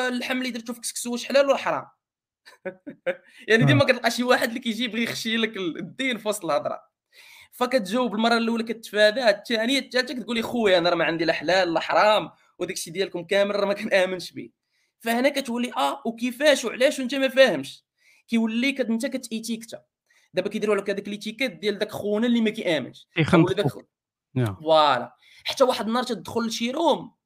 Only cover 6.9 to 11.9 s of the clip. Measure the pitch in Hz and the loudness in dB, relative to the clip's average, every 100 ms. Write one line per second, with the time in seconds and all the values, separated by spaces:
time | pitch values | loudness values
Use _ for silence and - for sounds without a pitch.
6.9 | _ _ - - - - - 247 262 185 | _ _ -20 -20 -20 -16 -6 -2 0 0
7.9 | 247 247 208 226 233 226 233 226 220 - | -2 0 0 2 2 0 -2 -4 -8 -4
8.9 | 208 214 208 226 202 - 226 226 269 262 | 4 4 4 2 2 0 -2 0 -2 -2
9.9 | 247 254 254 190 233 220 247 208 185 170 | -2 -2 -6 -4 -4 -2 0 4 4 4
10.9 | 170 156 165 160 160 151 185 175 160 - | 2 0 0 0 0 2 2 2 0 2